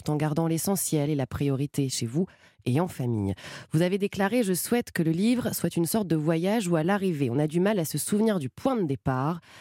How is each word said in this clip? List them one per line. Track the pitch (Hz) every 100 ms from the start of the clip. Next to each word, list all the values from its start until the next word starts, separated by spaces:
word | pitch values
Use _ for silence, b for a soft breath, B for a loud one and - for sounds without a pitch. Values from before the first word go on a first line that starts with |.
tout | -
en | 151
gardant | 151 151 165
l'essentiel | 160 - 196 - 156 143
et | 143
la | 127
priorité | - 143 135 143 - 135
chez | - 113
vous | 147 190 b b b 127
et | 131
en | 175
famille. | - 123 110 98 - B B B
Vous | 160
avez | 180 196
déclaré : « | 196 202 196 247
Je | 190
souhaite | 175 - 240 -
que | -
le | 160
livre | 165 220 247 -
soit | - 170 170
une | 165
sorte | 226 180
de | 160
voyage | 151 165 185 233 175
où, | 165
à |
l'arrivée, | 170 202 190 147 131
on | 131
a | 156
du | 170
mal | 196 208
à |
se | 156 147
souvenir | - 208 220 190
du | 127
point | - 269 240
de | 156
départ. | 135 143 131 143 170 B B